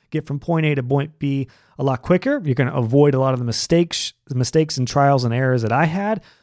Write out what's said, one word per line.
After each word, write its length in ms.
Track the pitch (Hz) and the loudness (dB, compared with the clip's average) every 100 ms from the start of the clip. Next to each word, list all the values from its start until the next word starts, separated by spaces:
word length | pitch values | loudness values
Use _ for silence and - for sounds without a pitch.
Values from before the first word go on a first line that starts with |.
| _ | _
get 160 | 156 151 | -8 -6
from 120 | 143 | -8
point 280 | - 165 156 | -2 0 0
A 80 | 139 | 0
to 80 | |
point 340 | 123 139 151 - | 0 -2 -2 -4
B 300 | 143 139 131 _ _ - | -4 -4 -6 _ _ -4
a 40 | |
lot 200 | 135 127 | -2 -2
quicker. 360 | - 180 262 285 | 0 0 0 -2
You're 100 | 160 | 0
gonna 220 | 123 127 143 | 0 0 -2
avoid 400 | 113 139 147 131 | 2 4 4 4
a 40 | |
lot 140 | 131 | 0
of 60 | 127 | -2
the 60 | 120 | -4
mistakes, 680 | - - 170 175 - - - - | -4 -2 0 0 -4 -8 -12 -6
the 80 | 127 | -4
mistakes 420 | 123 160 156 - | 0 2 0 -2
and 100 | 123 | -2
trials 360 | 143 139 139 | 2 4 4
and 100 | 123 | 2
errors 300 | 120 131 127 | 0 0 0
that 80 | 110 | 0
I 140 | 123 160 | 0 0
had, 360 | 180 202 220 - _ | 0 -2 -4 -8 _